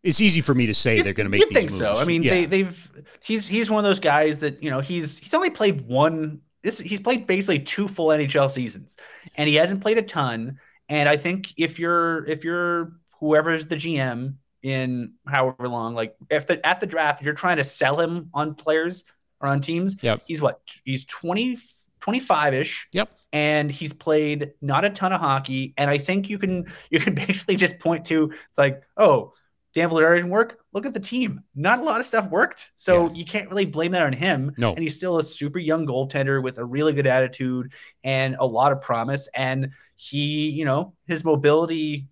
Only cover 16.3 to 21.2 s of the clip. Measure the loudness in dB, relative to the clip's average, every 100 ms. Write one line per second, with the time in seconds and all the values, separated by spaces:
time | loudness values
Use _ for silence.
16.3 | -2 0 0 2 0 -2 0 0 0 -4
17.3 | -2 0 0 -2 0 0 2 -2 -4 -6
18.3 | -4 -4 -4 0 0 0 -6 -16 _ _
19.3 | _ -2 0 0 -2 -2 -2 -2 -2 -4
20.3 | -2 -2 -2 -16 -16 -8 -6 -6 -10